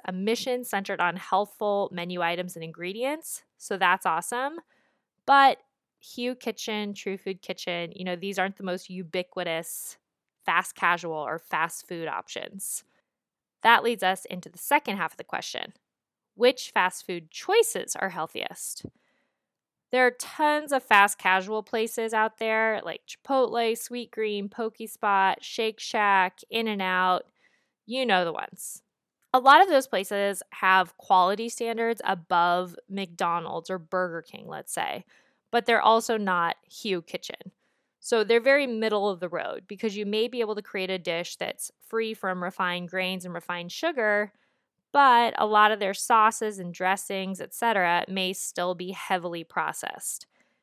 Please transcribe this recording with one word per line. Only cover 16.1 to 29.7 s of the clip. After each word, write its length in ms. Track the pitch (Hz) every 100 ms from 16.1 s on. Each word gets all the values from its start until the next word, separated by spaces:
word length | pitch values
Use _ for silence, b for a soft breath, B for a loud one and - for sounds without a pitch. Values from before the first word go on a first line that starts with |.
| _ _
Which 380 | - 247 240 -
fast 320 | 214 185 - -
food 240 | 175 160
choices 640 | - - 427 - 185 -
are 140 | - 190
healthiest? 760 | 175 160 - - - - - - _ _ _ _ _ _ _ _ _ -
There 120 | 254
are 60 | 247
tons 600 | 247 - - 302 302 302
of 100 | 269
fast 340 | - 208 202 -
casual 460 | 190 185 190 220
places 500 | 208 226 226 - 226
out 260 | 220 220 -
there 420 | 226 220 220 214
like 180 | - - -
Chipotle, 680 | - - 269 254 233 226
Sweetgreen, 800 | 226 - 240 233 - 220 208 196
Poke 280 | - 220 - 220
Spot, 540 | - 214 196 190 -
Shake 340 | - - 220 214
Shack, 600 | - 226 208 196 185 _ -
In-N-Out, 760 | 226 226 208 185 185 185 180 - _ _ _ _ _ -
you 180 | 254
know 200 | 247 185
the 80 | 170
ones. 500 | 156 - - - - _ _ _ _ -
A 60 | 262
lot 240 | 262 302
of 60 |
those 180 | 392